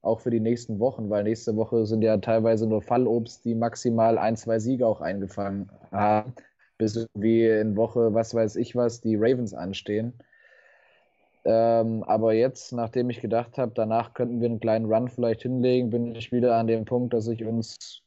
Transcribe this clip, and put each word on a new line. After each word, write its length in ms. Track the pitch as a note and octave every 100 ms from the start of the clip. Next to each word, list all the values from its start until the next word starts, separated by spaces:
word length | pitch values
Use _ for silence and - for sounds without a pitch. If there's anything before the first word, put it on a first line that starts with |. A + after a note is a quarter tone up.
auch 180 | - A2+
für 80 | B2
die 100 | A#2
nächsten 400 | A2+ A#2 - G#2
Wochen, 300 | B2 B2+ G#2
weil 140 | G#2
nächste 320 | G#2 A2 A#2 G#2+
Woche 300 | A2 A#2 G#2+
sind 160 | A2
ja 160 | A2 G#2+
teilweise 500 | G#2+ A2+ A2+ A2 A2
nur 140 | G#2+
Fallobst, 640 | - B2 B2 A#2 A2+ -
die 120 | A#2+ A2+
maximal 640 | A#2 - B2+ A2+ A2+ A#2
ein, 200 | G#2+ A2+
zwei 220 | - A2+
Siege 280 | A2 C3 A#2
auch 140 | G#2
eingefangen 680 | D#2 G2 F#2+ - G2 G2 G2 - -
haben, 420 | G2 G#2 G#2+ B2+ B2 _ _ _ _
bis 280 | A2 A2+ A2+ G#2
wie 300 | A2 A2+ A2+
in 300 | A2 A2 G2+
Woche, 380 | A#2 A#2+ A#2
was 200 | G#2+ A2+
weiß 220 | A#2 A2 -
ich 220 | A#2+ A#2+
was, 240 | A#2+ A#2
die 160 | A2+ G#2+
Ravens 360 | A#2 B2+ A2+
anstehen. 600 | E2 F2+ G2 - G#2 A#2 B2 _ _ _ _ _ _ _ _ _ _ _ _
Ähm, 600 | - A2+ A#2 A#2 A2+ A2
aber 300 | - A2 A2+
jetzt, 380 | A2 B2+ C3 -
nachdem 380 | B2 A2+ B2+ B2
ich 100 | A2+
gedacht 380 | A2 A2+ A#2+ -
hab, 180 | A#2+ A2+
danach 380 | A2 A2+ A#2
könnten 260 | - A#2 A#2+
wir 80 | A#2
einen 140 | A2
kleinen 240 | A#2 A2 A2
Run 240 | A2 B2
vielleicht 320 | B2 A#2 A2
hinlegen, 480 | B2+ B2+ B2+ B2+ B2
bin 260 | A#2 A#2+ A2+
ich 160 | A2
wieder 240 | B2 B2 A#2
an 120 | A2+
dem 180 | A2+ A2
Punkt, 280 | B2 B2
dass 140 | A#2+ A2+
ich 160 | A2+
uns 580 | A2 A#2 A2 - - -